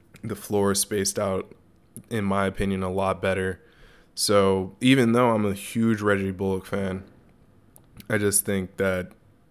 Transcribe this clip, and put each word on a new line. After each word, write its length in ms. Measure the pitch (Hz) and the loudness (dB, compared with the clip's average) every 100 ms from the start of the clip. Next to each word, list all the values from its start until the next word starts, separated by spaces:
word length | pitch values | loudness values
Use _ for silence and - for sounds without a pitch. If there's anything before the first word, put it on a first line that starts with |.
| _ - | _ -14
The 120 | 110 101 | -12 -10
floor 360 | - 104 101 | -2 2 2
is 80 | 98 | 2
spaced 380 | - 104 98 - | 0 -2 -2 -2
out, 360 | 98 95 - - _ _ _ - - | -2 -2 -6 -14 _ _ _ -20 -8
in 140 | 117 | -4
my 220 | 98 98 95 | 0 0 0
opinion, 360 | 98 98 95 | 0 -2 -2
a 80 | 92 | -2
lot 320 | 95 95 90 | -2 -2 0
better. 380 | 95 95 95 90 _ - - - _ | -2 -2 -2 -6 _ -20 -20 -20 _
So 640 | - - 101 98 95 95 - | -4 2 4 4 2 -2 0
even 320 | 127 135 117 | 4 6 4
though 180 | 117 123 | 4 4
I'm 160 | 110 104 | 2 0
a 80 | |
huge 460 | 98 - 117 113 104 | -2 -6 -2 0 2
Reggie 300 | 104 98 98 | 2 0 0
Bullock 360 | 92 98 95 - | -2 -4 -4 -6
fan, 380 | 101 98 95 - - _ _ _ _ _ - _ - - | -6 -4 -6 -10 -20 _ _ _ _ _ -20 _ -18 -4
I 100 | 107 | -2
just 260 | 104 - | 0 0
think 320 | - 98 92 - | 0 -2 -4 -2
that 340 | 95 92 87 - _ _ _ | -2 -2 -6 -12 _ _ _